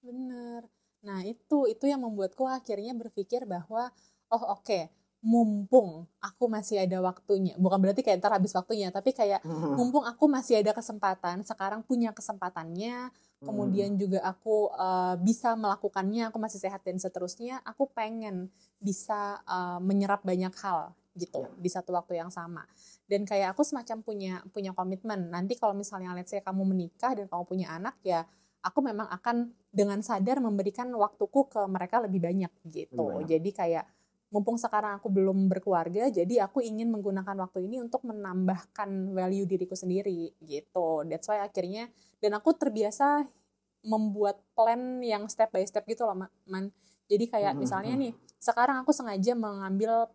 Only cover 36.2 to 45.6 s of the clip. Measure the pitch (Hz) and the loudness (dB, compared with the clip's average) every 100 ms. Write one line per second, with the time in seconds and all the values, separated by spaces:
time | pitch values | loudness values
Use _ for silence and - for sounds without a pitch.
36.2 | 175 233 190 - 233 214 233 220 202 196 | 4 4 2 0 -2 -2 0 0 0 -2
37.2 | 190 196 185 190 185 254 233 262 247 214 | -4 -6 -4 -4 -6 -6 -6 -6 -6 -8
38.2 | 196 185 185 185 - - 202 196 190 190 | -4 0 2 0 -4 -8 -6 -4 -4 -2
39.2 | 185 196 196 185 185 185 185 180 202 175 | 0 0 0 -2 -2 -4 -2 -2 0 -4
40.2 | 165 _ 156 139 - 185 165 160 156 160 | -6 _ -10 -8 -4 -2 0 0 -2 -6
41.2 | - 214 202 - 180 202 233 _ _ _ | -2 -2 -2 -4 -4 -6 -10 _ _ _
42.2 | 208 208 311 311 277 214 208 214 277 294 | 0 2 2 2 2 0 -2 2 4 4
43.2 | 285 _ _ _ _ _ 214 220 214 202 | 0 _ _ _ _ _ -2 0 0 2
44.2 | 202 202 _ - 226 240 254 254 247 208 | 0 0 _ 4 4 4 0 -4 -2 -2
45.2 | 208 - 220 196 | -2 0 2 2